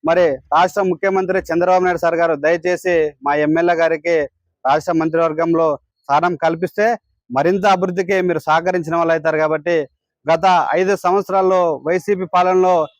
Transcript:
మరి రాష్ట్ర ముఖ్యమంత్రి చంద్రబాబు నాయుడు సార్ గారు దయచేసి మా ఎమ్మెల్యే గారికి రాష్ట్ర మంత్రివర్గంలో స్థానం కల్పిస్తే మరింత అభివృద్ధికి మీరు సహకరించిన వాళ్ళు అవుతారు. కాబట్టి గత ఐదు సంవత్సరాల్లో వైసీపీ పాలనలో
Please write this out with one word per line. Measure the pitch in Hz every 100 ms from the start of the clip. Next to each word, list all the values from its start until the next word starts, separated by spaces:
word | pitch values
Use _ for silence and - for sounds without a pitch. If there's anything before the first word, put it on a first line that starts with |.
మరి | - 170 170 131 _
రాష్ట్ర | 151 180 208 190
ముఖ్యమంత్రి | 170 196 190 185 185 180
చంద్రబాబు | 165 180 185 180
నాయుడు | 170
సార్ | 165 165
గారు | 170 151
దయచేసి | 151 170 170 175 185 170 151 143 139
మా | 147 151
ఎమ్మెల్యే | 160 175 165
గారికి | 165 160 165 165 143 _ _ _ 131
రాష్ట్ర | 151 165 165
మంత్రివర్గంలో | 160 165 165 156 165 165 160 143 _ _
స్థానం | - 143 175 165
కల్పిస్తే | 160 165 180 - 220 226 _ _ _
మరింత | 123 160 190 202 190
అభివృద్ధికి | 185 175 175 190
మీరు | 180 156
సహకరించిన | - 160 175 180 160 170
వాళ్ళు | 165 165
అవుతారు. | 156 156
కాబట్టి | 156 156 156 170 139 _ _ _ 139
గత | 165 190 175 143 160
ఐదు | 185 196 185
సంవత్సరాల్లో | 196 190 190 185 185 175 139 139
వైసీపీ | 180 - 196 180
పాలనలో | 180 180 185 185 175 151 _